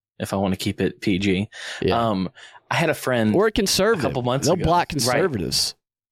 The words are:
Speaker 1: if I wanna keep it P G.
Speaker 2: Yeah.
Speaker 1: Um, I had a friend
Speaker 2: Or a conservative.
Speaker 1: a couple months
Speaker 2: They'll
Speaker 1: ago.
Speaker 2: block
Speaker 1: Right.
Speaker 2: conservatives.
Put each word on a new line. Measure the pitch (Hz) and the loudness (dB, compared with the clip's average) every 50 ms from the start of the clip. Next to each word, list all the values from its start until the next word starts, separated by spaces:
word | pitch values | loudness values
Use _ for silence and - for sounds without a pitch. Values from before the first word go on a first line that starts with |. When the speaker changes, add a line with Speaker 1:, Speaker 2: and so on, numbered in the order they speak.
| _ _ _ - | _ _ _ -10
Speaker 1:
if | 104 - - | -6 -4 -2
I | |
wanna | 98 101 92 95 | 0 0 0 0
keep | - - 104 101 - | -2 -2 -6 -2 0
it | 95 - - - | -2 -2 -2 -2
P | - 110 95 87 | -2 0 0 2
G. | 101 101 92 92 104 - - - - - - - - | 2 2 2 0 0 -4 -8 -14 -14 -12 -8 -4 -2
Speaker 2:
Yeah. | 92 95 117 117 113 | 0 2 2 2 0
Speaker 1:
Um, | 104 95 92 85 - - - - - - _ _ | 0 -2 -2 -4 -8 -14 -20 -20 -20 -20 _ _
I | 131 | -2
had | 131 170 160 | 0 0 0
a | 131 | -2
friend | - - 135 127 117 110 107 104 | -2 -2 0 0 2 2 2 4
Speaker 2:
Or | 165 214 | 4 2
a | 226 - | 2 2
conservative. | - 196 185 - - 190 220 233 170 139 | 0 0 0 2 2 2 2 2 2 0
Speaker 1:
a | 135 | -2
couple | - 131 120 | -2 -2 -2
months | 123 123 139 - | 0 -2 0 2
Speaker 2:
They'll | 139 180 | 0 0
Speaker 1:
ago. | 175 147 | 2 2
Speaker 2:
block | 160 170 175 | 2 2 2
Speaker 1:
Right. | 160 - | 2 0
Speaker 2:
conservatives. | 170 143 120 127 123 - 185 180 135 98 80 67 69 - - - - - _ _ _ _ _ _ | -2 -2 0 0 2 2 0 0 -2 -2 -4 -2 -2 -2 -2 -4 -6 -10 _ _ _ _ _ _